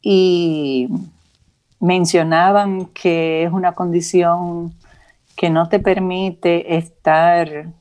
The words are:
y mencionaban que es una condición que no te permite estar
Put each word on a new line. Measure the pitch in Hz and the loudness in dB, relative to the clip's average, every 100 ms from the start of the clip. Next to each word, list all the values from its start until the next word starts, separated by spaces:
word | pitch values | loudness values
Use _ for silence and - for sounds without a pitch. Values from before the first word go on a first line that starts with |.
y | - 190 185 175 170 156 143 131 127 - 190 _ _ _ _ _ _ _ | 4 4 4 2 0 -2 -2 -2 -2 -6 -8 _ _ _ _ _ _ _
mencionaban | 175 185 175 180 160 165 180 202 202 190 180 | 0 2 2 2 2 2 4 2 0 -4 -8
que | - 185 170 160 160 | -4 -2 0 -2 -2
es | 170 | -2
una | 185 180 | 0 -2
condición | 170 180 170 170 185 170 175 175 170 170 165 _ _ _ _ _ - | -2 -2 -2 0 0 2 0 -4 -8 -10 -12 _ _ _ _ _ -6
que | 175 | 0
no | 160 170 | 0 0
te | 202 | 0
permite | 196 190 185 185 190 170 175 170 - 165 | 0 0 -2 -4 -6 -2 0 0 -2 -4
estar | 165 _ - 156 170 170 160 151 160 165 | -6 _ 0 4 4 2 0 -6 -14 -18